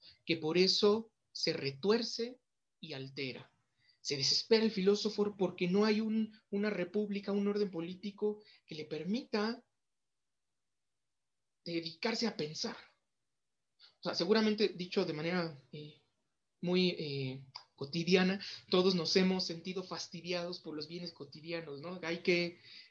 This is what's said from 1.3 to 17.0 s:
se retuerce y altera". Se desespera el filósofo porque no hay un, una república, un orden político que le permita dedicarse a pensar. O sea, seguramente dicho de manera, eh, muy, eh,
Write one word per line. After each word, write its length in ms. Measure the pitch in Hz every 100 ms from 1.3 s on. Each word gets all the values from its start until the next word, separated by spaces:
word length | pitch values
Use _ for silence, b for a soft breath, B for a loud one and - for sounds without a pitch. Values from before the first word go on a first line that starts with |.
se 200 | - -
retuerce 840 | - 139 139 196 233 233 - 240 262 _ _ _ _
y 140 | 160
altera". 580 | 139 135 135 131 120 - _ _ _ _ _
Se 140 | - 139
desespera 480 | 135 - - 220
el 60 | 220
filósofo 640 | 208 185 208 214 208 208 202
porque 320 | 180 - 175
no 160 | 196 220
hay 140 | 214
un, 320 | 220 220 214 b b
una 200 | 202 208
república, 640 | 180 175 208 202 202 202
un 160 | 202 202
orden 220 | 208 202
político 720 | 170 170 185 208 202 208 208 b b -
que 80 | 156
le 80 | 151
permita 800 | 156 175 240 - 214 214 247 - _ _ _ _ _ _ _ _ _ _ _ _ _ _ _ _ _ _ _ 175
dedicarse 600 | 165 165 - 226 226 220
a 100 | -
pensar. 400 | 151 156 226 - - _ _ _ _ _ _ _ _ _ b b
O 20 |
sea, 120 | 180
seguramente 540 | - 175 220 214 214 202
dicho 360 | 170 180 202
de 80 | 165
manera, 460 | 151 165 180 165 139 -
eh, 280 | 151 151 - _ _ _ _ _ _
muy, 280 | 175 180 180
eh, 460 | -